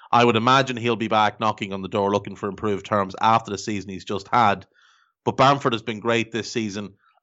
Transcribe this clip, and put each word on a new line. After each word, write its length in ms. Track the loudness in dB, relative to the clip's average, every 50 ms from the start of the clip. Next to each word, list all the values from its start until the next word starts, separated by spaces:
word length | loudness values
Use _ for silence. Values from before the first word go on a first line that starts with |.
| -6 2
I 120 | 4 4 4
would 120 | 6 4
imagine 400 | 2 4 4 4 4 4 0 -4
he'll 180 | -4 -2 -2 -2
be 140 | -2 -2 0
back 320 | 2 2 2 2 0 -2
knocking 320 | -2 -2 -2 -4 -6 -8
on 100 | -8 -8
the 60 | -8 -4
door 240 | -2 0 0 2
looking 240 | 0 0 -2 -4 -12
for 120 | -8 -8 -8
improved 360 | -8 -6 -4 -4 -4 -4 -4
terms 320 | -2 0 0 0 -2 -4 0
after 300 | 2 2 2 2 0 -2
the 80 | -8 -8
season 300 | -6 -6 -6 -6 -6 -8
he's 160 | -12 -12 -8
just 240 | -8 -8 -8 -6 0
had. 380 | 2 2 4 4 2 0 -4 _ _ _ _ _ _ _ _ _ _ _ -6
But 140 | -4 2 4
Bamford 340 | 4 4 4 4 0 -2
has 100 | -2 -2
been 180 | -6 -8 -8 -4
great 300 | -2 0 0 0 0 -2
this 220 | -6 -8 -6 -4
season. 400 | -6 -4 -4 -4 -6 -8 -12 -12 -14 _ _ _ _ _